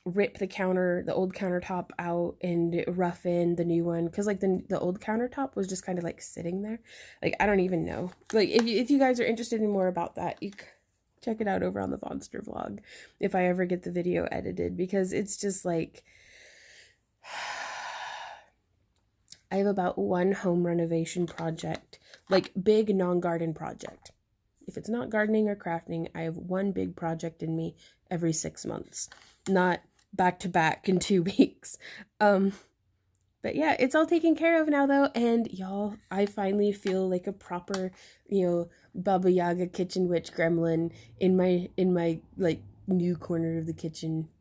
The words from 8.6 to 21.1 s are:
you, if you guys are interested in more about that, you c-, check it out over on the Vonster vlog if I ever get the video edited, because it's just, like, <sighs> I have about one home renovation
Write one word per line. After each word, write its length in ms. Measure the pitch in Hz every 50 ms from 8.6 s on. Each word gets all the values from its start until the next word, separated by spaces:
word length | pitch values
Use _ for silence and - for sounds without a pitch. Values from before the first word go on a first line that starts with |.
| 226
you, 160 | 233 220 208
if 100 | 254 240
you 80 | 285
guys 220 | 269 269 254 254 240
are 60 | 233
interested 360 | - 233 226 240 - 240 220
in 80 | 220 208
more 180 | 202 196 185
about 280 | 185 185 170 170 - -
that, 260 | - 175 185 - -
you 100 | - 202
c-, 140 | 202 - - - - _ _ _ _ _ _ _ _ _
check 200 | - 240 220 220
it 60 | 220
out 160 | 202 190 185 185
over 160 | 185 190 202
on 120 | - -
the 60 | -
Vonster 460 | - - - - - - - - - -
vlog 360 | - - - - - 202 208 - - - - - - _ _
if 160 | - 196 196
I 100 | 185 180
ever 200 | 180 180 185 185
get 180 | 175 185 180 -
the 80 | 180
video 360 | 175 175 170 180 175 170 - -
edited, 460 | - - - 190 180 175 175 180 180
because 340 | 180 185 185 - 196 185 185 -
it's 240 | - 208 - -
just, 280 | - - 202 185 - -
like, 380 | 180 170 165 160 - _ - _
<sighs> 60 | _ _ - - - - - - - - - - - - - - _ _ _ _ _ _ _ _ - - - - - - - - - - - - - - - - - - - - - - - - _ _ _ _ _ _ _ _ _ _ _ _ _ _ _ _ _ - _ _ _
I 40 | 185
have 120 | 196 196
about 300 | 208 202 196 180 180 -
one 340 | - 202 202 185 175 180 190
home 340 | 196 - - 185 175 175 175
renovation 600 | 175 170 170 170 165 165 165 165 -